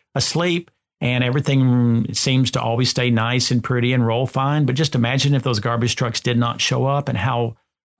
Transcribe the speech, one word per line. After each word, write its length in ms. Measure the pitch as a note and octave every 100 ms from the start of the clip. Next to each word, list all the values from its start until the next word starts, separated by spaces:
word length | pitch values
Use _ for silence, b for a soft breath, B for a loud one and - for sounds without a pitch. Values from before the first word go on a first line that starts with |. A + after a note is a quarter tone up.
| b
asleep, 560 | B2+ - D#3+ F3 E3+ - _ _ _
and 240 | B2 B2
everything 880 | B2 C#3 C#3+ C3+ C3 B2 A#2+ A#2 A2+
seems 380 | G2+ C#3 C3 B2+
to 100 | B2
always 300 | A#2 A#2 B2
stay 200 | - B2
nice 400 | A#2 A2+ B2+ -
and 140 | B2
pretty 300 | - B2 A#2+
and 120 | B2+ A2+
roll 200 | A#2 C3
fine. 400 | C3+ C3+ D3+ C#3+
But 100 | C3+
just 180 | D#3
imagine 400 | B2+ A#2 C3+ C#3+
if 80 | C#3
those 180 | C3 A2
garbage 360 | A#2 A#2 A#2 -
trucks 240 | B2 A#2
did 160 | B2+ A#2+
not 240 | A#2 A#2+
show 240 | - B2+
up, 240 | C3 C#3+ C#3
and 80 | A#2
how 400 | A#2 A#2+ A#2 - _ _ _ _